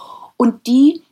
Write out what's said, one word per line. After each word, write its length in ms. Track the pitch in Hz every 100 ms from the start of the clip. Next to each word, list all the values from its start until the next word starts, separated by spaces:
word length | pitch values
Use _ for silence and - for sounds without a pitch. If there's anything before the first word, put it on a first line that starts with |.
| - - - -
Und 300 | 233 - -
die, 340 | 254 285 330 _